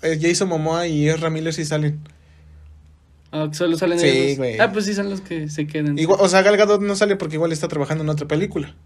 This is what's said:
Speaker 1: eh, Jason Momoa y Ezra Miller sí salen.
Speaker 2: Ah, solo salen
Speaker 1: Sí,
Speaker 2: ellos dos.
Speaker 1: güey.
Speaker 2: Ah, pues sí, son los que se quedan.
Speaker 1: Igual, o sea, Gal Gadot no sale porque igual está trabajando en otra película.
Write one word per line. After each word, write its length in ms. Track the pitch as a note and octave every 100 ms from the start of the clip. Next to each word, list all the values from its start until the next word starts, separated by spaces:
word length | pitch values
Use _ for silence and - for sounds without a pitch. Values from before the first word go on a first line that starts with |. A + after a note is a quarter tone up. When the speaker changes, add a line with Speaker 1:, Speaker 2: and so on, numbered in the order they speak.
Speaker 1:
eh, 160 | D#3+ D#3
Jason 280 | E3 F3 F#3+
Momoa 400 | D#3+ D#3 E3 F3
y 200 | D3+ D3
Ezra 220 | D#3+ D#3+
Miller 240 | D#3+ D#3+
sí 100 | D#3+ D3+
salen. 340 | D#3 D3+ D3+ - - _ - - - - - - _ _ _ -
Speaker 2:
Ah, 180 | D3+ D#3
solo 260 | D3+ F3 E3
salen 220 | F3+ E3+
Speaker 1:
Sí, 80 | D#3+
Speaker 2:
ellos 200 | C3 C#3
dos. 80 | C3+
Speaker 1:
güey. 220 | B2+ A2
Speaker 2:
Ah, 120 | A3+
pues 140 | G3+ G3+
sí, 80 | G3+
son 140 | G3+
los 120 | G3
que 280 | - E3 D3+
se 180 | D3+ D3+
quedan. 320 | D#3 D3 D3
Speaker 1:
Igual, 200 | D#3+ F#3+
o 80 | F#3+
sea, 120 | F#3
Gal 140 | G3 G#3
Gadot 240 | G#3 G#3
no 140 | G3+ G3
sale 220 | G#3 G3
porque 180 | E3 D#3
igual 160 | E3
está 160 | D#3 E3+
trabajando 360 | D#3 C#3 D#3
en 60 | D3+
otra 180 | D3+ D3
película. 480 | D#3 G3+ E3+ C#3+ -